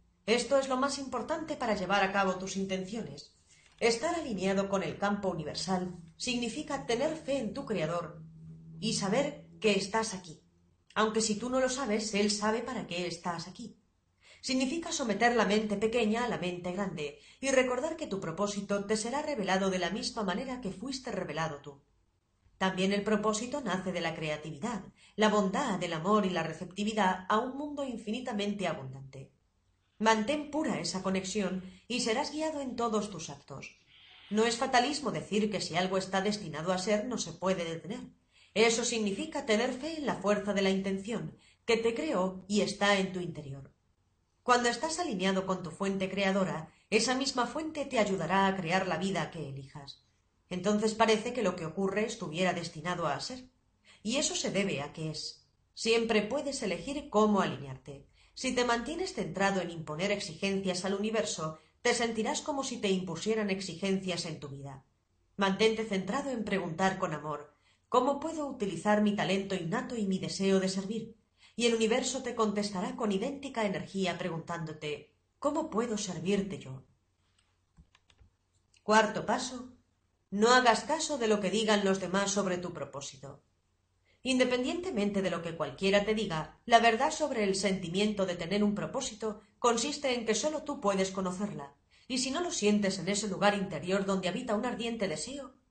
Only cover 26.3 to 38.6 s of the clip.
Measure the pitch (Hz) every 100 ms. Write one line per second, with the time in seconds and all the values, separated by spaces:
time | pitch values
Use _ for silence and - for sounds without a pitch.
26.3 | 175 160 156 185 - 208 208 185 185 -
27.3 | 214 254 277 294 285 269 220 - 240 254
28.3 | 208 208 190 175 139 131 135 - 131 131
29.3 | _ _ _ _ _ _ - 220 220 214
30.3 | 302 285 302 285 156 170 190 190 190 190
31.3 | 214 185 185 - - - 240 226 226 294
32.3 | 302 311 294 262 226 233 214 - 160 -
33.3 | 139 - - - - _ - - - -
34.3 | 208 233 233 262 247 262 294 226 160 -
35.3 | 202 214 185 - 160 185 190 185 196 202
36.3 | 202 160 147 170 185 220 208 254 - 165
37.3 | - 185 180 165 160 160 247 - - _
38.3 | _ _ 196